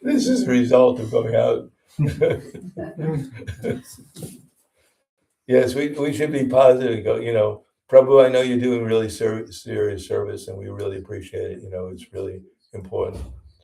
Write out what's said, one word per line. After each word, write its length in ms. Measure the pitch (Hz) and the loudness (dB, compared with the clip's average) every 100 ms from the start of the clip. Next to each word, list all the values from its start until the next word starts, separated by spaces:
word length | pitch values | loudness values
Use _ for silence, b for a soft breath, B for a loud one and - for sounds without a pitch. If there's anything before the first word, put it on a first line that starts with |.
This 260 | - - 127 | 0 0 2
is 140 | 127 | 0
a 80 | 127 | 2
result 500 | 123 117 127 123 123 | 2 4 6 6 4
of 100 | 110 | -2
going 240 | 117 113 | -2 0
out. 360 | 113 120 117 - _ _ - | 2 2 0 -4 _ _ -4
<laughs> 1900 | 147 - 160 - - - - - 156 - 156 156 - 113 - - - - - - - - - - _ _ _ _ _ _ _ _ _ _ - | -4 0 0 0 -8 -18 -18 -14 -14 -8 -6 -6 -8 -14 -14 -10 -6 -8 -10 -20 -20 -18 -16 -18 _ _ _ _ _ _ _ _ _ _ 2
Yes, 280 | 127 127 | 2 2
we, 140 | 139 147 | 0 -4
we 240 | 147 143 | -4 -4
should 180 | - 151 | -2 -4
be 140 | 139 135 | -2 2
positive. 580 | 127 135 127 127 110 | 6 8 6 2 -4
Go, 120 | 104 113 | -2 -4
you 160 | 113 | -2
know, 320 | 113 107 104 _ _ _ | 0 0 -2 _ _ _
Prabhu, 340 | 131 131 139 | 6 8 8
I 60 | 127 | 8
know 100 | 127 | 4
you're 180 | 127 123 | 0 0
doing 240 | 123 120 | 0 -2
really 280 | 113 113 107 | 0 0 -2
ser-, 400 | - 113 110 113 | -2 -2 -2 -8
serious 560 | - - 107 104 98 - | -16 -10 -4 -2 -4 -6
service, 400 | 104 101 101 - | -4 -4 -10 -12
and 80 | 98 | -14
we 120 | 101 | -12
really 280 | 104 - 95 | -8 -8 -8
appreciate 540 | 95 101 95 92 - | -12 -14 -12 -10 -10
it. 120 | 92 | -10
You 80 | 95 | -12
know, 180 | 92 92 | -12 -12
it's 240 | 92 - | -14 -16
really 280 | 98 95 95 - _ _ | -12 -10 -12 -20 _ _
important. 500 | 107 95 98 98 95 - - - _ | -16 -10 -6 -6 -6 -14 -16 -20 _